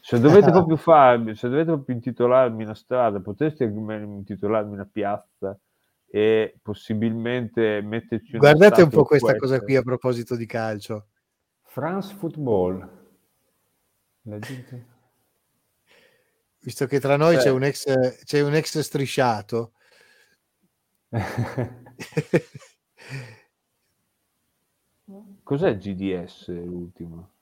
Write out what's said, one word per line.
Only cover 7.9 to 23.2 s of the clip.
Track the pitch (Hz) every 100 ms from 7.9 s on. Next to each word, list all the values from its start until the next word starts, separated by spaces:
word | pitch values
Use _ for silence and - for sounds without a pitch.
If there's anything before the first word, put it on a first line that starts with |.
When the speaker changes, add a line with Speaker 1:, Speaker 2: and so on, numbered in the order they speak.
| 113 - 117 - 117
Speaker 1:
una |
Speaker 2:
Guardate | 143 151 208 -
un | 165
Speaker 1:
statua | 156
Speaker 2:
po' | 135
questa | 147 117
Speaker 1:
questa. | 107 127 131
Speaker 2:
cosa |
qui | 107 135
a |
proposito | 120 127 127 120 113 120
di | 113
calcio. | 117 113 107 - 107 104 _ _ _ _ _
Speaker 3:
France | _ - 151 190 190 -
Football. | 165 151 135 101 90 95 - - _ _ _ _ _ _ _ _ _ _ _ _
La | 110 104
gente | 113 131 120 123 117 _ _ _ _ _ _ _ _ _ _ _ _ _ _ _ _ _
Speaker 2:
Visto | - - 131
che | 139
tra | 139 143
noi | 160 160
Speaker 1:
Eh. |
Speaker 2:
c'è | 127
un | 131
ex, | 139 139 143 131 127 - -
c'è | 147
un | 147 156
ex | 147 160
strisciato. | 139 147 135 - 127 107 104 117 117 _ _ _ _ _ _ _ _ _ _ _ _ _ _
Speaker 3:
<laughs> |
Speaker 2:
<laughs> | 117 98 - 117 - 117 - - - - - - 160 - 135 - _ _ _ - 135